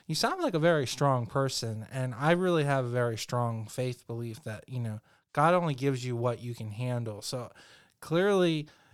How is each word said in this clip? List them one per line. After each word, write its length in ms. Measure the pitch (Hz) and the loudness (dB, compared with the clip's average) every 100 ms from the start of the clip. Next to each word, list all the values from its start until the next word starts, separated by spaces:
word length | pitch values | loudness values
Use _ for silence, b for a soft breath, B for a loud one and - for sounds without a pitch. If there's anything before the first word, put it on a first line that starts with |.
| - | -6
you 100 | 156 | 0
sound 260 | 226 370 | 0 2
like 120 | 311 | 0
a 60 | 165 | 4
very 280 | 165 160 127 | 4 4 0
strong 380 | - 143 131 113 | 0 2 2 0
person. 600 | 139 135 - 113 110 107 | -2 -2 -2 -4 -6 -8
And 240 | 131 127 117 | -6 -4 0
I 140 | 147 | 2
really 320 | 175 185 170 | 4 4 2
have 220 | 143 139 123 | 2 0 0
a 40 | |
very 280 | 123 120 110 | 0 0 -2
strong 500 | - 123 120 113 107 | -2 0 0 -2 -8
faith 400 | - 127 120 - | -4 -4 -6 -10
belief 340 | 117 117 110 | -8 -8 -10
that, 200 | 117 101 - | -10 -12 -8
you 120 | 127 | -6
know, 220 | 113 107 b b b | -4 -6 b b b
God 200 | - 156 | 2 4
only 220 | 180 170 127 | 4 2 0
gives 300 | 139 131 127 | 0 0 -2
you 100 | 120 | 0
what 260 | 123 113 | 0 -2
you 140 | 120 120 | -6 -8
can 160 | 110 | -8
handle. 500 | 104 127 120 113 101 | -4 -2 -2 -4 -8
So 300 | - 127 120 - B B B _ | -8 -8 -10 -16 B B B _
clearly 720 | - 165 202 196 175 160 151 b b | 0 2 4 4 4 2 -4 b b